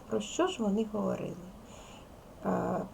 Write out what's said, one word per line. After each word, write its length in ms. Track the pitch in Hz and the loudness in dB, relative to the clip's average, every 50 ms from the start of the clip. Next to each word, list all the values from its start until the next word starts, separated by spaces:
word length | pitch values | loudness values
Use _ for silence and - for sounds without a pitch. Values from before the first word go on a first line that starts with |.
| - - | -2 0
Про 100 | 226 220 | 0 0
що 280 | 208 - - - 339 | 0 0 4 4 4
ж 160 | 370 370 - 226 | 4 4 2 2
вони 220 | 202 196 220 220 208 214 | 4 4 4 4 2 0
говорили? 420 | 208 196 185 - - 185 180 170 - - - - - - - - - - - - - - - - - - - - - - | 0 2 2 0 0 -2 -4 -6 -6 -10 -12 -12 -14 -14 -14 -14 -14 -14 -14 -14 -16 -16 -16 -16 -18 -18 -18 -12 -2 2
Е, 400 | 190 185 180 180 180 180 175 - - | 2 4 4 4 2 2 2 0 -2